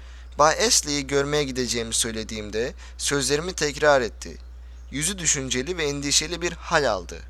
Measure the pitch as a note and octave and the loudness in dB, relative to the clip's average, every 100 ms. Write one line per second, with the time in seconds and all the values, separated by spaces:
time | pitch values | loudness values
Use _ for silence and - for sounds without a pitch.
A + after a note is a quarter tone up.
0 | - - - - D3+ - A3 - D3+ C#3+ | -16 -16 -10 6 6 6 4 4 2 -2
1 | C3+ C#3 C#3+ D3+ C3+ B2+ A#2+ A#2 A2+ - | 0 0 2 0 0 -2 -2 -2 -2 -2
2 | A#2 A2 G#2 A2 G#2 G#2+ C3 - - - | -2 -2 -6 -8 -4 -2 -2 -6 -16 -6
3 | - C#3+ B2+ D3 F3+ F3+ D3 C#3+ D3+ C#3 | -2 0 2 0 0 -2 -2 4 6 6
4 | A#2 - E2+ D#2+ - - - - - C3 | 4 -4 -12 -12 -16 -16 -16 -16 -10 -4
5 | D#3 G3 D#3 D3 C3 B2 C#3 F3+ D3 C#3+ | -4 0 0 0 0 -2 -2 -2 -2 0
6 | C#3+ - D#3 - F3 E3+ - E3 C3 G2 | 2 2 2 -2 -4 -6 2 4 4 2
7 | E2+ E2 | -4 -12